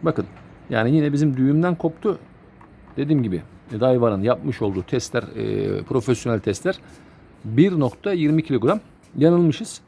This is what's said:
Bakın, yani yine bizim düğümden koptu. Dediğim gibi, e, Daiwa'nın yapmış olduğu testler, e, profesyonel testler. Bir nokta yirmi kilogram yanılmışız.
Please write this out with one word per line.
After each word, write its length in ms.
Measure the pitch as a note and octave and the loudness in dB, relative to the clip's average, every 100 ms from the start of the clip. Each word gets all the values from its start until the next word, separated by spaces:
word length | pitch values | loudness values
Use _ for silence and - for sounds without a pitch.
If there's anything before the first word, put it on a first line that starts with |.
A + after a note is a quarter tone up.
Bakın, 240 | E3 D3 F#2 - - - - | -2 -4 -6 -10 -20 -20 -6
yani 260 | A#2 A2+ D#3 | -2 2 2
yine 160 | D3 | 2
bizim 240 | C#3+ D3+ C3 | 2 0 2
düğümden 380 | C3 D3 F3 | 2 2 2
koptu. 440 | F3 E3 D#3+ A3 F#3 - - - - - - - - | 0 -4 -4 -4 -4 -8 -20 -20 -20 -20 -20 -16 -6
Dediğim 260 | C#3+ D3+ | 0 0
gibi, 200 | A2+ F2 D2 - - | 0 -4 -6 -20 -12
e, 80 | A2 | -2
Daiwa'nın 420 | B2+ B2+ A#2 G2+ | 2 4 2 2
yapmış 400 | G2+ A#2+ - B2 | 0 0 -2 -4
olduğu 200 | G#2+ F#2+ | -2 -2
testler, 400 | - B2+ - A#2+ | -4 -4 -2 -6
e, 600 | - A2+ G#2+ G#2 G2+ G2 | -6 -8 -4 -4 -2 -4
profesyonel 580 | - C3 A2+ B2 - A2+ | -2 -4 0 -2 0 -2
testler. 380 | G2+ G2 F3+ F#3+ - - - - - - | -2 -2 -2 -6 -10 -20 -20 -20 -20 -16
Bir 360 | - A2+ F#3 F3+ | -4 4 4 4
nokta 320 | C3 - - | -2 -2 -4
yirmi 300 | F#3+ D3+ D#3+ | 0 2 0
kilogram 380 | D#3 C3 A2+ G#3 - - _ - | 0 0 2 0 -4 -20 _ 2
yanılmışız. 640 | D3+ F3 E3+ C#3+ A3+ - | 4 4 4 0 -6 -14